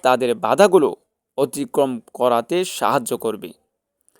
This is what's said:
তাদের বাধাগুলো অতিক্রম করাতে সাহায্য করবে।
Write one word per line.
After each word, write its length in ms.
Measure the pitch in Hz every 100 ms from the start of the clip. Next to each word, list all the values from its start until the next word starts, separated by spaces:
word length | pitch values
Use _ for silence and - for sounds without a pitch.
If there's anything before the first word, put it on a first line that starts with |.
তাদের 340 | 127 127 123 113
বাধাগুলো 600 | 110 139 202 180 131 - _ _ _ -
অতিক্রম 640 | 135 143 135 - 139 120 -
করাতে 520 | - 123 117 117 175 185
সাহায্য 520 | - 107 135 113 120
করবে। 340 | 113 107 90 - _ _ _ _ _ _